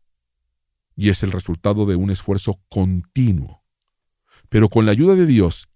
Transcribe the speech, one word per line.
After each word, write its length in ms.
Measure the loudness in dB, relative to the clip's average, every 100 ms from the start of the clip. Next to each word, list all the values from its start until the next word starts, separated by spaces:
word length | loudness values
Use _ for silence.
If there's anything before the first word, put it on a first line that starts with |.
| _ _ _ _ _ _ _ _ _
y 140 | -4 -2
es 160 | -2
el 80 | -4
resultado 540 | -6 -8 -4 -2 -2 0
de 100 | -2
un 140 | -2
esfuerzo 500 | -4 -4 -4 -4 -8 _
continuo. 960 | -4 -2 -2 -4 -2 0 0 -4 -14 _ _ _ _ _ _ _ _ _
Pero 200 | 2 2
con 180 | 2 2
la 60 |
ayuda 240 | 2 2 4
de 100 | 4
Dios 420 | 2 2 -2 -10